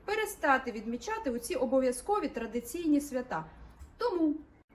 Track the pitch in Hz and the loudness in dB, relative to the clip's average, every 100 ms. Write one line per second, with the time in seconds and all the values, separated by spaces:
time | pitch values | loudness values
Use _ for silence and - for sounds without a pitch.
0 | - 427 415 - 302 262 247 214 220 240 | -4 0 -2 2 4 4 2 -6 -4 -6
1 | - 440 359 240 - 349 247 262 262 247 | -4 -4 -2 -4 -2 -2 2 4 2 0
2 | - 415 311 247 226 240 240 339 330 285 | 0 0 0 -4 -6 -6 -6 -4 2 2
3 | - 254 247 160 160 - - - - - | 2 -4 -4 -6 -6 -14 -20 -20 -16 -2
4 | 466 349 320 285 - - _ | 0 2 2 2 -6 -20 _